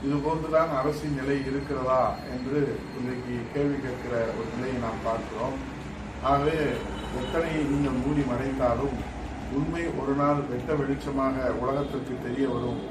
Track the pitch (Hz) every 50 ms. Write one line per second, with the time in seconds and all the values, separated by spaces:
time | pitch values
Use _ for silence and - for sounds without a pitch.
0 | 127 139 143 147 139 156 160 160 156 156 156 160 165 160 151 131 135 151 147 147
1 | 151 151 143 131 131 139 139 139 135 131 135 143 143 - 143 131 127 127 131 131
2 | 120 107 101 - - 135 127 127 123 131 143 147 139 120 110 - - - - -
3 | 123 127 127 123 - 120 123 120 120 - - 143 143 143 143 135 131 127 123 123
4 | 123 120 120 117 113 113 110 113 113 110 117 120 127 127 127 120 117 113 110 107
5 | - 113 113 110 - - 107 107 120 135 135 135 - - - - - - - -
6 | - - - - - 131 139 139 143 156 160 156 147 131 120 113 - - - -
7 | - - - - - - - 165 165 160 160 156 147 135 143 143 143 139 123 120
8 | 123 143 151 147 139 127 123 120 135 135 131 135 127 120 117 117 135 143 127 -
9 | - - - - - - - - - - 127 139 151 165 170 165 170 160 139 135
10 | 135 139 139 143 143 147 147 143 143 - 123 123 - - 156 147 139 135 139 139
11 | - 147 139 135 135 135 135 135 127 123 113 113 120 127 135 143 143 - 135 127
12 | 120 - 123 117 120 120 123 139 135 131 120 120 120 123 113 104 - 107